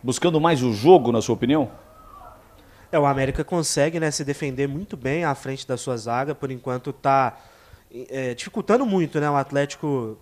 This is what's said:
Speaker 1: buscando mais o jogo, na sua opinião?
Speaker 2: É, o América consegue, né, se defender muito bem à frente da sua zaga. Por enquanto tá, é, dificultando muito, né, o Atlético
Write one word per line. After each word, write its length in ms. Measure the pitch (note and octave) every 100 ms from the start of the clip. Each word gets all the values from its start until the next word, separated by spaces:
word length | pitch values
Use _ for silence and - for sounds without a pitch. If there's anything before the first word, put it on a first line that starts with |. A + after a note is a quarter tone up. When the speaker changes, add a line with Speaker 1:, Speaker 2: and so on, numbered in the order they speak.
Speaker 1:
buscando 360 | A#2+ A#2+ F3 D#3
mais 220 | D#3 D3
o 100 | B2
jogo, 400 | G#2 C#3 F3+ A#2
na 80 | A2+
sua 140 | G#2
opinião? 360 | G#2+ A#2+ D#3 C4+ - - - - - - - - - - - -
Speaker 2:
É, 80 | D#3+
o 80 | C#3+
América 360 | C3+ C3+ C3
consegue, 560 | D3 F3 D#3 - D3 E3
né, 120 | D#3
se 120 | -
defender 440 | C#3+ C#3 C#3+ B2+ C#3
muito 280 | C#3 G3+
bem 280 | D#3+ C3 D#3
à 80 | E3
frente 340 | C3+ - C3+ -
da 100 | B2
sua 200 | - A#2+
zaga. 380 | A2 A#2+ C#3+
Por 160 | D3+ C3+
enquanto 420 | B2+ C3 B2+ C#3+
tá, 440 | C3 C#3 C3+ B2 - - - - - _
é, 440 | A#2+ B2+ C3+ C3
dificultando 500 | A#2+ - A3+ - A#3
muito, 340 | B3+ F#3+ D#3 D3+
né, 100 | D3
o 60 |
Atlético 800 | C#3+ C#3 C#3+ C#3+ - D3+ C3+ A2 G#2